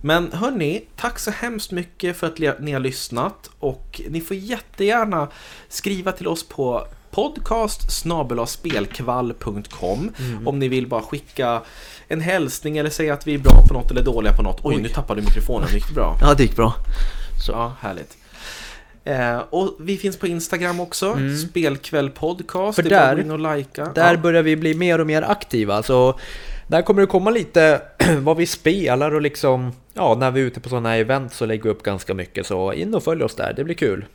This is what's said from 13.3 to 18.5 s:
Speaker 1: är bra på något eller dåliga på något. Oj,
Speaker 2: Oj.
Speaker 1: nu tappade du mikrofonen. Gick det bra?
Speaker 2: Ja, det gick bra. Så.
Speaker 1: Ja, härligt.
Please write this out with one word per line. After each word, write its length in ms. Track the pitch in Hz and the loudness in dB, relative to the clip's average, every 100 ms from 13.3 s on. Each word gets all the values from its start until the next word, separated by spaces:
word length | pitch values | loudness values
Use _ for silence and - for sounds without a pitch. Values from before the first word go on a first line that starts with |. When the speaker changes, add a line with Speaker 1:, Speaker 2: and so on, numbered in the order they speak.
Speaker 1:
är 40 | 147 | 2
bra 240 | 135 135 131 | 12 12 12
på 60 | |
något 180 | 127 123 | 8 0
eller 120 | 123 | 2
dåliga 300 | 127 117 107 | 0 2 4
på 80 | - | 4
något. 160 | 104 98 | 4 -2
Oj, 120 | 147 147 | -2 -2
Speaker 2:
Oj. 60 | |
Speaker 1:
nu 80 | 113 | -2
tappade 320 | - 143 214 | -4 -2 -2
du 40 | 208 | 4
mikrofonen. 440 | - - 117 147 | 4 4 0 2
Gick 140 | - - | 0 0
det 60 | |
bra? 240 | 151 87 - | 0 0 6
Speaker 2:
Ja, 120 | 143 | 6
det 100 | 139 | 6
gick 120 | 117 - | 4 4
bra. 180 | 113 110 - - - - - - - | 0 2 -2 0 0 0 -4 -2 -2
Så. 60 | |
Speaker 1:
Ja, 220 | 110 117 127 | -2 -6 -6
härligt. 380 | 110 87 - - - - - | -10 -10 -14 -20 -20 -20 -16